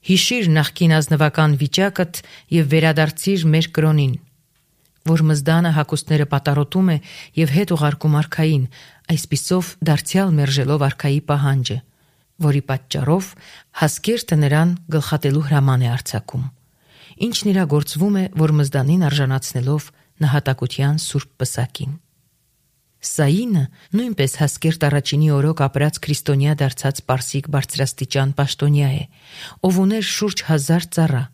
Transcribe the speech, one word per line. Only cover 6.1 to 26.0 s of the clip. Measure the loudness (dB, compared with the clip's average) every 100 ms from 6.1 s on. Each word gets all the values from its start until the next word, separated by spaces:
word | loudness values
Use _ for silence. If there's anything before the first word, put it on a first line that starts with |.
| 0 2
պատառոտում | 0 0 0 0 0 2
է | 0 -4 -20 -10 -2
և | 2
հետ | 2 0 0
ուղարկում | 0 0 0 2
արքային, | 0 0 0 2 -2 -8 -20 _ _
այսպիսով | -6 -2 -4 0 -2 -2 -6 0
դարձյալ | 0 0 0 2 2
մերժելով | 2 0 0 2 0
արքայի | -2 -2 -2
պահանջը, | 0 0 2 0 0 -6 -10 _ _ _ _ _
որի | 0 0 -2
պատճառով | -6 _ -4 0 -2 -2 -14 -20 -20 _ -2
Հասկերտը | -2 -2 -4 -4 0 0
նրան | 2 2 2 0 -4
գլխատելու | -4 -2 -2 0 0 0
հրաման | 2 2 2
է | 0 -2
արձակում, | -4 -8 -8 -8 -8 -12 _ _ _ -20 -20 -6 -6
ինչն | -2 0
իրագործվում | 0 2 0 -2 -2 0 2
է | -2 0
Որմզդանին | 2 2 2 0 2 2 2
արժանացնելով | 2 0 -2 -2 -4 -2 -2 -4 _ _ _
նահատակության | 0 2 0 -2 -4 -2 0 0
սուրբ | -2 -6 -6 _
պսակին։ | -6 -4 -6 -6 -10 -10 _ _ _ _ _ _ _ _ _ _
Սայինը | -10 0 2 2 0 0 -2 -6 _ -4
նույնպես | -2 -2 -2 0
Հասկերտ | -4 -2 -2 0 0
առաջինի | 0 -2 0 2
օրոք | 2 0 0 -2
ապրած | 0 -2 -2